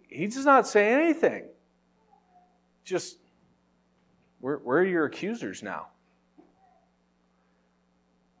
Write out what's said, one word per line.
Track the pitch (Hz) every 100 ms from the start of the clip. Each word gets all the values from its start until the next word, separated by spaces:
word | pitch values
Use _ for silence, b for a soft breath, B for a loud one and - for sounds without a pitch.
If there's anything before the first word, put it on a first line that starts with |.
| -
he | 127 202
does | 262 277
not | 269 254
say | 208 208
anything. | 262 330 294 170 104 - - _ _ _ _ _ _ _ _ _ _ _ _
Just, | - 180 - - _ _ _ _ _ _ _ _ _ _ _ _
"Where, | 127 147
where | 120 147
are | 190
your | 175 143
accusers | - 185 233 120 -
now?" | 101 80 - _ _ _ _ _ - _ _ _ _ _ _ _ _ _ _ _ _ _ _ _ _ _ _ _